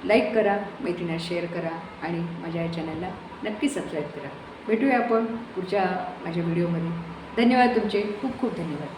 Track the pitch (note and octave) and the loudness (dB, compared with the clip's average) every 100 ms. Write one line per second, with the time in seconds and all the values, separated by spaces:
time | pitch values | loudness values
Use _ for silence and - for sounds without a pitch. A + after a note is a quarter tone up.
0 | F3 A3 - A3+ G3+ G3+ G#3 - A#3 F3 | 6 6 6 4 4 2 -2 -6 -4 -4
1 | E3+ E3 - F3 E3+ E3+ D#3+ E3 - - | -2 -4 -2 -2 -2 -4 -4 -6 -10 -8
2 | D#3+ E3+ E3+ - E3+ E3 E3+ E3+ D#3+ D#3 | -4 -2 -2 -4 -6 -4 -2 -4 -4 -4
3 | F3+ F#3+ - - G#3+ G#3+ D4 - D3+ D#3 | -6 -8 -12 -8 -6 0 0 0 -4 -4
4 | D3 - C3+ - - - - A3 C4+ B3 | -4 -6 -10 -12 -14 -12 0 4 6 4
5 | A3+ A3+ A3+ A#3 - - F3+ G3+ F#3 F3+ | 4 4 2 -4 -6 -6 0 2 2 0
6 | - - - E3 E3+ E3+ E3+ E3+ E3+ E3+ | -4 -8 -4 -2 0 2 2 0 -2 -4
7 | - - - - A#3+ B3 B3 A3 G#3 G3+ | -8 -12 -8 4 6 8 6 6 2 0
8 | G#3 G#3 C4 A#3 A#3+ - E3 C#3+ D3 | 0 -2 -4 -2 -2 -2 -4 -4 -6